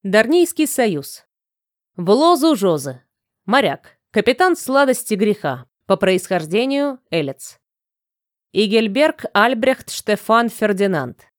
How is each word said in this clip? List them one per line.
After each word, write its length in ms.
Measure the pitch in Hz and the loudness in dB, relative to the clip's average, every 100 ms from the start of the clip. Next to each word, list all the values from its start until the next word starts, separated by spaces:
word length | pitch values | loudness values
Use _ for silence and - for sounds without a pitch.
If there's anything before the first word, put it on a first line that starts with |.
Дарнийский 640 | 196 208 226 339 339 - 311 | 2 2 4 2 2 0 -2
союз. 580 | - 226 151 139 - _ _ _ _ _ _ _ - | 0 -2 -2 -8 -20 _ _ _ _ _ _ _ -6
Влозу 640 | 175 233 330 339 320 254 | 2 4 4 4 2 2
Жозе. 480 | 190 151 135 127 _ _ _ _ - | 0 -2 -4 -14 _ _ _ _ -2
Моряк. 520 | 254 202 139 _ _ _ | 0 0 -4 _ _ _
Капитан 460 | 220 208 262 370 339 | -2 0 2 0 0
сладости 560 | - 269 277 247 - | 0 0 2 0 -4
греха. 520 | 208 208 208 151 131 - _ - | -2 0 0 -4 -8 -14 _ -4
По 100 | 190 | 0
происхождению – 1040 | 190 180 - 180 156 196 262 277 285 262 _ | 2 0 -2 -4 -2 -2 -2 -2 -4 -6 _
Элец. 480 | 165 143 135 - _ _ _ _ _ _ _ _ _ _ | -6 -6 -10 -18 _ _ _ _ _ _ _ _ _ _
Игельберг 720 | - 208 220 220 208 311 - - | -2 2 2 0 0 0 -2 -4
Альбрехт 560 | 202 226 247 254 262 - | 0 2 2 0 -2 -8
Штефан 600 | - - 208 - 226 233 | -10 -4 -4 2 0 0
Фердинанд. 800 | - 214 190 202 170 123 - _ | -2 -2 0 0 0 -6 -12 _